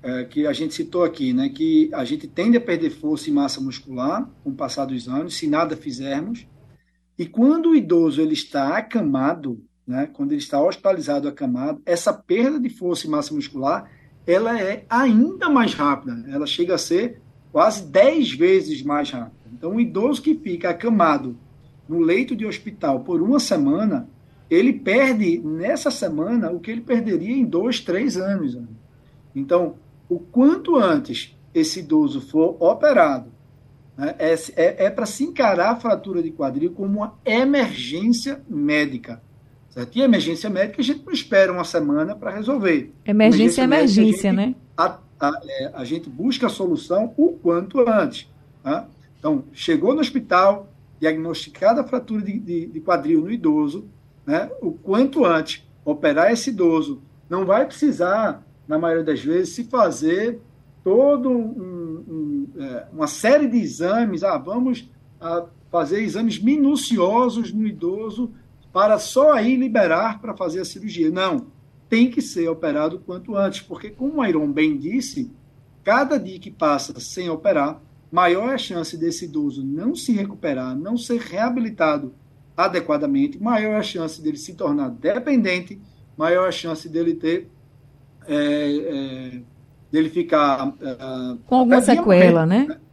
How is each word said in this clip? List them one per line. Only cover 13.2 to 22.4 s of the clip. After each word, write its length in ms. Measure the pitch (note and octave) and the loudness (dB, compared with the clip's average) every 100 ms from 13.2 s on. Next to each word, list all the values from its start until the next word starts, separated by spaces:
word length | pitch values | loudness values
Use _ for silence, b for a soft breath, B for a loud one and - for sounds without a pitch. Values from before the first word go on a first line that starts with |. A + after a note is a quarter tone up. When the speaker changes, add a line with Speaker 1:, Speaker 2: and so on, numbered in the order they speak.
| C#3 | -2
Speaker 1:
muscular, 560 | D3+ - C3+ C3+ F#3+ b b b - - | -6 -8 -4 -2 -2 b b b -14 0
ela 340 | F#3 A3+ A#3 | 0 2 -2
é 240 | F#3+ G#3 - | -4 -6 -2
ainda 580 | A#3+ C4+ G#3+ D4+ F#4+ F4 | 2 4 4 4 0 2
mais 260 | C#4 A#3 | 4 2
rápida. 500 | - C#3+ C#3 C3 A#2 A#2+ | 2 0 0 -4 -10 -8
Ela 180 | C#3 D3 | -6 -6
chega 280 | - F3 | -2 -2
a 40 | F3 | -2
ser 420 | - F3 A#3+ - - - - | 0 0 -2 -8 -20 -20 -4
quase 320 | G3+ A3 G#3+ | 2 2 2
dez 480 | E3 D#3+ B3+ D#4+ C4 | 0 6 6 6 -2
vezes 500 | C3 F3 F#3+ D#3 C#3+ | 2 4 4 2 -6
mais 300 | C#3 D3 C#3 | -4 -4 -4
rápida. 240 | B2+ A2+ - A2 A#2+ | -8 -12 -16 -20 -10
Então, 200 | D#3+ A3 | -6 -2
o 40 | |
idoso 400 | A#3+ E3 B3 C#4+ | 0 0 0 0
que 140 | D4+ | 0
fica 360 | D#4 - E3+ F3 | -2 -4 -4 -4
acamado 680 | F3 A#3 G#3+ E3 C#3+ B2+ A#2 - - - - - | -2 0 2 4 2 -4 -12 -20 -20 -20 -20 -6
no 100 | E3+ | 0
leito 360 | E3 G3 B3 | 2 2 0
de 120 | A3+ | -4